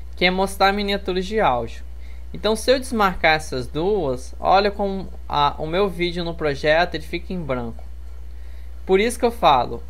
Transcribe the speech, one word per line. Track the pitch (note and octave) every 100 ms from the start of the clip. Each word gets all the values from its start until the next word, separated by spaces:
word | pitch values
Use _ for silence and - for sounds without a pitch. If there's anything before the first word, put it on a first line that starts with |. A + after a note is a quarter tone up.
| -
que | - F3+
é |
mostrar | F#3 F#3+ - G3
miniaturas | G3+ G3+ G3+ G3 F#3
de | F#3 G#3+
áudio. | F3 B2 A#2 - - - - - -
Então, | D#3+ G#3
se | A3 -
eu | C4+
desmarcar | B3+ A3+ G3 F3+ E3 D#3
essas | - C3 A#2
duas, | D3 F3+ G#3+ C#3+ B2 - -
olha | D#3 F#3+ G3+
como | G3+ G3+ G3 - - -
a, | C#3+ C#3+ -
o | D#3
meu | E3+ G3+
vídeo | E3+ F3 E3+
no | E3+
projeto, | E3 D#3 C#3 D3+ D#3 F3+
ele | D#3+
fica | - F3 -
em | F#3
branco. | D3 B2+ A#2 - - - - - - - - - - -
Por | - F#3+
isso | A3+ A#3
que |
eu | A#3+
falo, | A#3 E3 C3 B2 A#2+ -